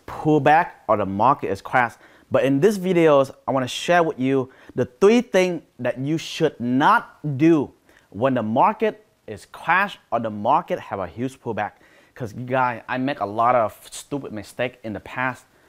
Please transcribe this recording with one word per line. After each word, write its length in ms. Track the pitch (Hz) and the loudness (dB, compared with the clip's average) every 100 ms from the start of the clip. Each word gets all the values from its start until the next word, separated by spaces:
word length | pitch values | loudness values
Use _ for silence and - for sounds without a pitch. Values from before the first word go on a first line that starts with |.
| - | -14
pulled 380 | - 156 151 | -4 0 2
back 400 | 135 160 175 - - | 4 4 2 -6 -2
or 100 | 107 | 0
the 100 | 95 | 0
market 420 | 98 123 143 78 | 0 2 2 -2
is 140 | 98 | -6
crashed. 340 | - 131 117 - _ _ _ | -2 0 0 -4 _ _ _
But 140 | 127 | 0
in 160 | 131 139 | 2 4
this 180 | 202 202 | 2 2
videos, 560 | 180 175 160 143 135 - - | 0 4 6 4 2 -4 -4
I 40 | |
wanna 160 | 131 127 | -4 -4
share 360 | - - 175 | -6 0 2
with 160 | 160 - | 2 -2
you 320 | 131 135 127 - - - | 0 0 -2 -12 -10 -6
the 100 | 123 | -6
three 360 | _ 202 240 | _ 4 4
things 420 | 240 190 185 170 - - | 2 2 2 -2 -10 -6
that 180 | 123 127 | -6 -4
you 220 | 135 156 | -4 -4
should 400 | - - 151 - | -6 -2 -2 0
not 580 | 120 127 170 220 - _ 151 131 | -2 2 4 2 -2 _ -8 0
do 320 | 165 160 120 _ _ _ _ | 4 4 0 _ _ _ _
when 240 | 101 135 123 | -4 -2 0
the 80 | |
market 600 | 107 120 185 208 214 - _ _ - | 0 2 2 2 -4 -4 _ _ -16
is 220 | 101 - | -16 -16
crashed 500 | - - 180 202 - _ | -10 -2 0 0 -6 _
or 80 | 117 | -4
the 100 | 113 | -4
market 480 | 104 110 160 175 180 | -4 0 0 0 -8
have 220 | - 101 | -6 -8
a 80 | 87 | -8
huge 340 | 85 127 - | -6 -8 -8
pullback. 300 | 123 107 101 - _ _ _ | -8 -6 -6 -10 _ _ _
'Cause, 200 | - 113 | -12 -12
guy, 500 | 110 123 131 123 113 - | -10 -4 0 0 -2 -8
I 120 | 127 | -4
make 200 | 131 147 | -4 -4
a 60 | 101 | -4
lot 300 | 110 117 127 | 0 2 4
of 200 | 104 - - | 0 -6 -18
stupid 420 | - - 143 - | -18 -10 -10 -8
mistake 460 | 107 - - 123 - | -12 -12 -8 -8 -8
in 100 | 110 | -12
the 60 | 98 | -10
past 440 | - 127 127 117 _ _ | -10 -6 -6 -6 _ _